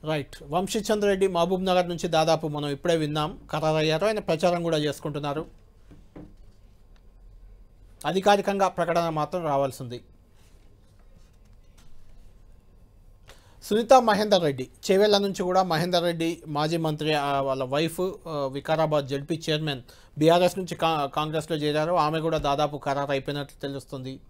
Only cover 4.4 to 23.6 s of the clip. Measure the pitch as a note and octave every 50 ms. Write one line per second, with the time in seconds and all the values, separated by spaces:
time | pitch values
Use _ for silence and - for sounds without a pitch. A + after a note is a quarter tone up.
4.4 | F#3+ F3+ F3 F3 E3+ E3+ E3 D3+ D3+ D3 C#3 - - D#3 C#3+ C#3+ D3 D3 C#3+ D#3
5.4 | E3+ - - - - - _ - - - - - - - - - - - - -
6.4 | - - - - - - - - - - - - - - - - - - - -
7.4 | - - - - - - - - - - - - - D3 E3 G3 F#3 G#3 G3+ G3+
8.4 | G3 - G3 G3 G3 F#3 - - E3+ E3 E3+ E3+ E3+ E3 D#3+ D#3 D3+ D3 - F3+
9.4 | E3+ D#3 C#3 C#3 C#3 C3+ B2 - C3+ A#2+ A#2+ A#2+ - - - - - _ _ -
10.4 | - - - - - - - - - - - - - - - - - - - -
11.4 | - - - - - - - - - - - - - - - - - - - -
12.4 | - - - - _ - - - - - _ - - - - - - - - -
13.4 | - - - - - - - A3 A#3+ A#3 C4+ C4 A#3+ A3+ G#3 F#3+ G#3+ G#3+ G#3 F#3
14.4 | E3+ D3+ C#3 B2 B2+ - - - - - F#3+ F#3+ G#3 G#3+ G3+ G3+ G3+ G3 F#3 -
15.4 | F#3+ F3+ F3+ F#3 F#3+ F#3 E3+ D#3 F3 F3 F3+ F3 E3 F3 E3+ E3 E3 E3 E3+ E3
16.4 | - D#3+ D3 C#3+ D3+ D#3 E3+ E3+ D#3+ D#3 D3+ D3 D3+ D#3 D3+ D3 C#3+ C#3+ C#3+ C#3
17.4 | C#3 C3+ C3 C3+ C3+ B2+ C3+ D3 E3 D#3+ - - F3+ F#3+ F3+ - - E3 D#3+ D3
18.4 | C#3 C3+ C3 C#3+ C3+ - D#3+ D#3 D#3+ D#3 D3+ D3+ C#3 B2+ C#3 C#3 C#3 - E3+ D#3
19.4 | D#3+ - D#3 D3+ D#3 D3 C#3 B2+ A#2+ - - - - - - - D3+ D#3+ E3 F3+
20.4 | F3+ F3+ F3 F#3+ F#3 E3+ E3+ - E3+ E3 E3 D3+ C#3+ C#3 - D3+ D3+ D#3 D3+ D#3+
21.4 | D3+ - E3+ D#3 D3 D3+ D3 D3+ D3+ E3 F3+ F3 D3+ D3+ D#3+ D#3+ D#3+ E3 D#3+ D#3
22.4 | D3 C#3+ C#3+ D3 D3+ C#3+ D3 C#3 - D3 C#3 C#3 C#3+ C#3 C#3+ C3+ C3 - C#3+ C#3+
23.4 | C#3+ - - -